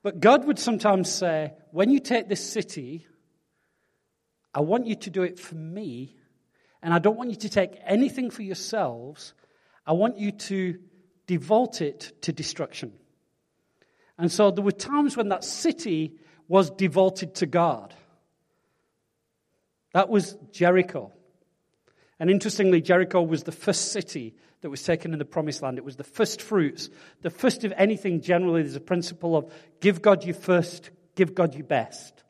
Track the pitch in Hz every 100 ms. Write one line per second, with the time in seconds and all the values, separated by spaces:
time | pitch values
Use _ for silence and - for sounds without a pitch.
0 | 208 185 202 285 294 - - 220 214 196
1 | 180 - 175 156 151 - _ 160 220 277
2 | - 240 190 202 - 185 160 156 127 160
3 | _ _ _ _ _ _ _ _ _ _
4 | _ _ _ _ _ 139 151 226 233 214
5 | 202 185 180 180 - 160 160 185 196 120
6 | 131 _ _ _ _ _ _ _ 165 170
7 | 202 220 247 208 214 202 185 - - 202
8 | 277 - 247 - 196 180 - 220 147 117
9 | 127 151 - _ _ _ _ _ - 170
10 | 226 214 208 202 - 196 185 175 - _
11 | _ _ - 175 135 220 247 - 151 -
12 | - - - 160 151 - 147 - 117 98
13 | _ _ _ _ _ _ _ _ _ _
14 | _ - 170 170 202 180 202 202 - 294
15 | 294 240 202 185 - - 330 320 - 156
16 | 156 - _ _ _ 185 180 - 190 147
17 | 190 190 185 - 160 170 170 117 101 -
18 | _ _ _ _ _ _ _ _ _ _
19 | _ _ _ _ _ _ _ _ _ 175
20 | 190 208 - - - - 175 185 180 143
21 | 101 _ _ _ _ _ _ _ _ _
22 | _ _ 165 196 214 - 190 175 147 180
23 | 185 185 165 156 - 165 - - - 208
24 | 175 156 113 _ _ _ - 135 - 165
25 | 175 160 143 165 151 139 135 127 131 131
26 | 139 - 214 - - 208 151 - - -
27 | - _ 165 - 254 233 214 185 202 220
28 | 196 170 170 175 180 165 147 139 - 180
29 | 170 175 170 160 - - _ _ 196 180
30 | 208 196 175 170 - 180 170 - - _
31 | _ - 180 185 170 135 139 135 107 -
32 | - _